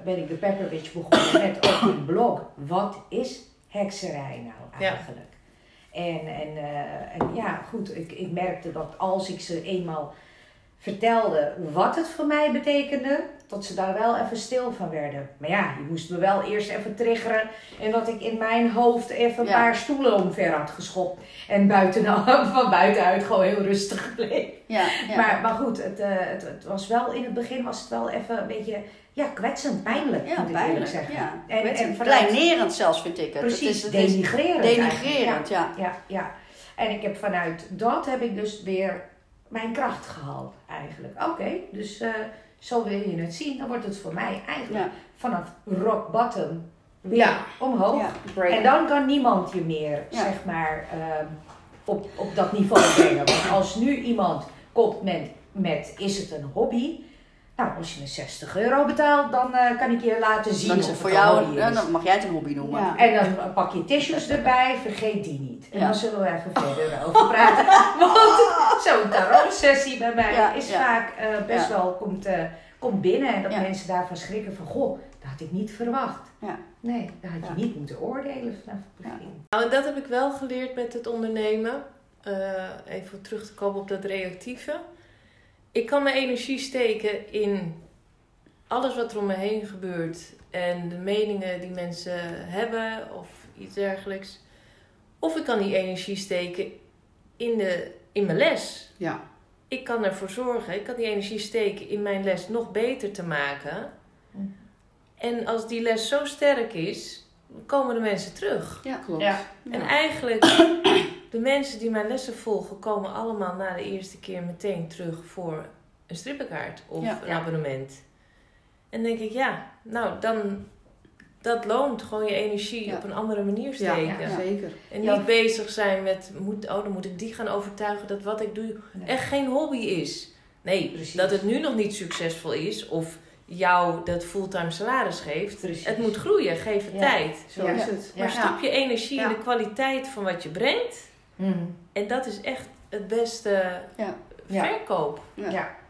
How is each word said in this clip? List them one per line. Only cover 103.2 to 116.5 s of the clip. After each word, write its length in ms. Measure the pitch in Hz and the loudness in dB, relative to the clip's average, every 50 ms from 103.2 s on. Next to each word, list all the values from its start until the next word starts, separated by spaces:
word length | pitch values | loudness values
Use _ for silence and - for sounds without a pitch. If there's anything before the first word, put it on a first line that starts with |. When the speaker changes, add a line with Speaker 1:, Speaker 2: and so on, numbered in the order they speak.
| 180 | -6
Speaker 2:
maken. 680 | 170 160 147 143 139 143 139 - 143 156 190 233 285 - - _ _ _ _ _ _ | -4 -2 -2 -2 -2 -4 -6 -8 -8 -8 -8 -10 -12 -14 -18 _ _ _ _ _ _
Speaker 1:
Mhm. 140 | _ 196 196 196 - - - - _ _ _ _ _ _ _ _ _ _ | _ -10 -10 -10 -10 -14 -20 -20 _ _ _ _ _ _ _ _ _ _
Speaker 2:
En 300 | - 233 233 233 226 - | -6 -4 -4 -4 -2 -2
als 200 | 226 226 220 - | -4 -4 -4 -4
die 140 | 240 226 | -4 -2
les 260 | 226 226 226 220 214 - | 0 0 0 0 0 0
zo 180 | 285 285 294 | 0 0 -2
sterk 480 | 285 - - 294 285 277 254 226 226 - | -2 -6 2 4 4 4 4 0 -4 -4
is, 520 | 180 160 185 233 - - - - - - _ _ _ _ _ - - - | -6 -4 -4 -6 -8 -10 -14 -16 -18 -20 _ _ _ _ _ -20 -20 -8
komen 300 | - - 277 269 254 233 | 0 0 2 2 2 0
de 60 | 226 | -2
mensen 320 | 226 214 196 180 - - - | 0 0 -2 -2 -4 -10 -12
terug. 460 | - - 415 269 196 - - - - - | -6 -4 -2 -2 -2 -4 -8 -12 -12 -10
Speaker 3:
Ja. 120 | 269 262 - - | -10 -10 -10 -8
Speaker 4:
Klopt. 160 | - 175 165 | -6 -4 0
Speaker 1:
Ja. 180 | 202 202 196 196 - - - - _ 247 | 2 2 0 0 -4 -10 -16 -18 _ -10
Speaker 2:
En 80 | 233 233 | -8 -6
Speaker 4:
Ja. 80 | - - | -2 0
Speaker 2:
eigenlijk, 540 | 262 294 311 311 302 - - 240 233 220 - 330 - - 339 330 339 339 - 381 | 2 2 2 0 -2 -4 -2 -2 2 6 6 6 8 8 8 8 6 4 4 6
<coughs> 420 | - 381 - - - - - - | 6 6 4 2 -6 -12 -16 -8
de 80 | - 226 | -6 -2
mensen 400 | 226 262 277 285 269 277 - 214 | 2 2 2 2 2 -2 -6 -6
die 100 | 220 226 | -4 -2
mijn 180 | 220 214 214 214 | -2 -2 -2 -2
lessen 260 | 254 262 - - 226 | -4 -4 -6 -8 -12
volgen, 440 | - - 226 214 185 - - 202 - | -10 -4 -2 -2 -2 -2 -6 -14 -8
komen 340 | - 226 214 208 190 - - | -4 -2 -2 -2 -2 -4 -6
allemaal 420 | 214 220 226 220 208 196 180 180 | -6 -6 -4 -4 -2 -4 -4 -4
na 200 | 185 190 190 180 | -4 -6 -6 -4
de 80 | 175 175 | -6 -6
eerste 360 | 202 196 196 185 - - - | -6 -8 -8 -10 -12 -18 -16
keer 240 | - - 190 180 175 | -14 -10 -10 -8 -8
meteen 440 | 175 175 170 - 208 190 170 165 160 | -8 -10 -6 -6 -6 -4 -4 -6 -10
terug 380 | - - 180 170 160 165 - | -10 -10 -8 -8 -8 -10 -12
voor 400 | - - - 180 165 156 156 151 - - _ _ _ _ _ _ _ | -16 -14 -10 -8 -8 -8 -8 -10 -14 -18 _ _ _ _ _ _ _
een 80 | 175 | -16
strippenkaart 640 | 170 - 254 285 277 - - | -14 -10 -10 -10 -10 -10 -10